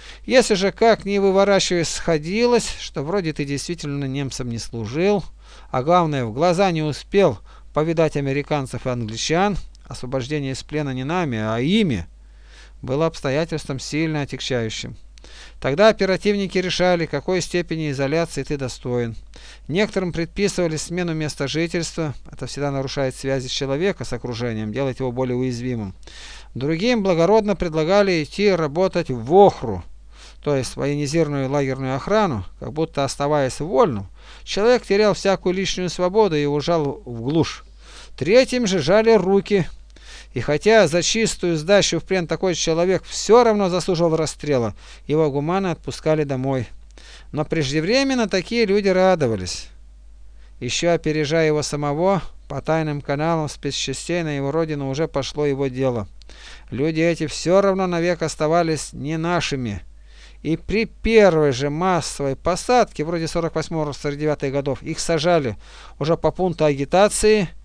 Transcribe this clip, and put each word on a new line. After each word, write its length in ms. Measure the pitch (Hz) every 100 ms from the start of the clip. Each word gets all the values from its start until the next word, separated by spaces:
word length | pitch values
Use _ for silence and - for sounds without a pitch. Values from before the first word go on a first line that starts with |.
| - - -
Если 300 | 247 - 185
же 160 | 190
как 340 | - 226 208 196
ни 120 | 202
выворачиваясь 720 | 196 190 196 196 - 175 156
сходилось, 840 | - - 160 151 208 240 240 - -
что 240 | - -
вроде 300 | 143 202 160
ты 120 | 151 143
действительно 600 | 143 - 170 147 143 139
немцам 440 | 135 135 - 123
не 80 | 117
служил, 640 | - 117 107 143 190 202 - - - - -
а 140 | 127
главное, 420 | 135 180 165 143 120
в 80 |
глаза 380 | 113 175 170 196
не 100 | 165
успел 580 | 151 135 - 196 185 104 - - -
повидать 440 | - 156 165 156 147
американцев 680 | 139 139 143 151 131 117 131
и 40 |
англичан, 680 | 123 110 113 - 160 208 165 - - -
освобождение 680 | 123 127 135 123 151 135
из 100 | 131
плена 300 | - 147 147
не 100 | 127
нами, 340 | 131 180 160 113
а 220 | 110 113
ими, 480 | 135 214 196 104 - - - - - - - -
было 240 | - 135 160
обстоятельством 760 | - 143 139 165 151 - 135
сильно 420 | - 147 160 151
отягчающим. 720 | 139 131 - 127 110 - 123 - - - - - - -
Тогда 300 | 131 147 214
оперативники 680 | - 196 185 208 202 190 185
решали, 480 | 180 - 180 175 160
какой 360 | 143 - 185
степени 500 | - 175 170 160 151
изоляции 500 | 135 139 160 165 -
ты 160 | 131 147
достоин. 580 | 127 - 127 123 117 113 - - - - -
Некоторым 440 | 160 208 196 180
предписывали 640 | 160 165 - 202 - 170 151
смену 360 | - 175 175
места 340 | 156 151 - 139
жительства, 680 | 143 165 180 160 - 156 120 -
это 160 | 131 127
всегда 240 | - 143
нарушает 440 | 139 131 143 131 -
связи 340 | 135 135 127
человека 540 | - 135 139 196 180
с 100 | 123
окружением, 600 | 120 123 117 120 110 110
делает 260 | 110 135 120
его 120 | 131
более 260 | 120 127 123
уязвимым. 560 | 131 120 123 120 101 - - - - - - -
Другим 480 | 139 160 226 240
благородно 520 | 190 165 170 220 208 185
предлагали 680 | 180 156 156 196 196 175
идти 260 | 147 - 208
работать 600 | 180 156 147 185 175 156
в 220 | 123 113
охру, 520 | 180 196 - 117 92 - - - - - -
то 140 | 147 139
есть 200 | 120 -
военизированную 760 | 135 147 143 165 151 143 131
лагерную 440 | 143 139 131 131 135
охрану, 500 | - 214 202 113 95 -
как 140 | 131
будто 300 | 147 160 -
оставаясь 560 | 139 - 143 151 131 -
вольным, 480 | 147 254 226 107 98 - - -
человек 440 | - - 220 247 -
терял 260 | 202 214
всякую 400 | 185 196 185 185
личную 380 | 185 185 - 180
свободу 440 | - 180 202 208 151
и 100 | 147
уезжал 580 | 147 143 170 143 - -
в 160 | 117
глушь. 420 | 120 160 143 - - - - - - -
Третьим 480 | 156 240 262 247 220
же 140 | 185
жали 320 | 139 202 220
руки. 560 | 220 180 196 - 202 151 - - - - - -
И 60 | 123
хотя 480 | 117 151 202 220 170
за 160 | 170
чистую 540 | 160 220 220 - 180 160
сдачу 420 | 151 202 180 165
в 60 | -
плен 200 | 190 165
такой 300 | 165 190 160
человек 480 | - 160 180 180
все 400 | - - - 226
равно 240 | 240 208 190
заслуживал 480 | 175 175 170 170 160
расстрела, 580 | 156 - 147 135 113 - - - -
его 240 | 151 156
гуманы 380 | 139 151 190 190
отпускали 560 | 156 - - 156 156
домой. 440 | 143 131 131 131 113 - - - - - -
Но 100 | 143
преждевременно 840 | 151 160 135 151 160 254 277 262 214
такие 360 | 190 170 233 220
люди 220 | 202 196
радовались. 800 | 185 185 180 131 107 90 - - - - - - - - - - -
Еще 320 | 123 - 170
опережая 540 | 165 156 156 143 165 156
его 160 | 151
самого, 580 | 139 147 147 147 185 190 - - -
по 140 | 139
тайным 400 | 147 160 156 143
каналам 480 | 139 143 160 165 151
спецчастей 760 | - 139 - - 135 - 175
на 60 | 160 143
его 140 | 139
родину 380 | 156 160 147 135
уже 200 | 135 160
пошло 360 | 143 127 147 147
его 220 | 135 139
дело. 400 | 127 131 120 98 - - - - - -
Люди 320 | 113 151 160
эти 260 | 165 165 156
все 320 | - 156 190
равно 260 | 196 190 185
навек 340 | 175 170 175
оставались 720 | 156 - 151 170 165 156 -
не 240 | - 135 160
нашими. 640 | 165 175 - 139 120 98 - - - - - -
И 120 | 147 160
при 300 | - 196 220
первой 680 | - 214 226 196 160 147
же 180 | 123 143
массовой 680 | 147 185 175 - - 139 135
посадке, 640 | - 180 - 247 202 -
вроде 240 | 156 170 160
сорок 280 | 170 165 160
восьмого, 360 | 156 165 147
сорок 260 | 135 151 143
девятых 360 | 151 143 139
годов, 280 | 139 139 127
их 200 | - 156
сажали 560 | - 165 165 170 131 104 - - - -
уже 160 | 143 165
по 160 | 156
пункту 320 | - 185 -
агитации 840 | 156 135 135 180 202 - 214 214 170 -